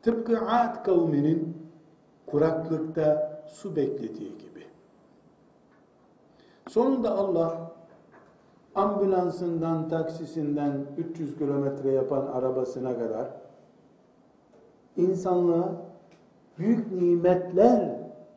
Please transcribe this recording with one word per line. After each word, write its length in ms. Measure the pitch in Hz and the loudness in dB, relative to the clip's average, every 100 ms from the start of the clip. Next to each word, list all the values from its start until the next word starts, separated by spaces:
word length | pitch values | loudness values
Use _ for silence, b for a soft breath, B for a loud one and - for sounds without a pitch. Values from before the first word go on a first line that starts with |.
Tıpkı 380 | - 233 - 226 | 2 0 0 -2
Ad 440 | 226 233 233 - | 2 2 2 0
kavminin 720 | - 175 160 143 147 165 165 - - - - _ _ _ - | 2 2 4 2 2 2 -2 -8 -14 -20 -20 _ _ _ -4
kuraklıkta 1160 | 147 160 160 160 156 160 - 151 151 151 - - | 2 2 2 -2 -4 -4 0 2 2 0 -8 -16
su 280 | - 131 151 | -14 -6 -2
beklediği 600 | 135 139 113 110 101 - | -2 -2 -8 -10 -14 -14
gibi. 280 | - - - - _ _ _ _ _ _ _ _ _ _ _ _ _ _ _ b b b - | -18 -20 -20 -20 _ _ _ _ _ _ _ _ _ _ _ _ _ _ _ b b b -4
Sonunda 420 | 220 262 262 220 | 2 2 2 0
Allah 600 | 196 196 165 165 165 170 - - - _ - - _ _ _ _ - | 0 0 0 0 -2 -10 -16 -20 -20 _ -20 -20 _ _ _ _ 0
ambulansından, 1120 | 208 202 196 185 175 - 175 165 165 165 160 | 0 2 2 2 0 -2 -4 -2 0 -2 0
taksisinden, 960 | 165 160 - 160 165 147 147 143 139 139 - | -2 -2 -6 -10 -6 -2 0 -2 -2 -6 -8
üç 220 | 165 165 | -8 -6
yüz 180 | 147 - | -8 -4
kilometre 540 | 143 139 139 139 135 | -2 0 -2 -2 0
yapan 340 | 135 - 135 135 | 0 2 -2 -2
arabasına 720 | 131 131 131 123 131 127 117 | -2 0 0 -2 -4 -4 -4
kadar 340 | 113 110 - - - - - _ _ _ _ _ _ _ _ - - _ _ - | -4 -4 -6 -10 -20 -20 -20 _ _ _ _ _ _ _ _ -20 -20 _ _ 0
insanlığa 760 | 180 175 190 180 175 170 170 - - - - - _ _ _ - | 2 2 0 2 4 2 0 -4 -12 -18 -20 -20 _ _ _ -4
büyük 340 | 190 233 226 | 2 2 0
nimetler 1080 | 185 175 175 175 180 - 170 226 240 185 - - - - | 0 2 4 4 2 2 6 6 6 2 -6 -12 -18 -20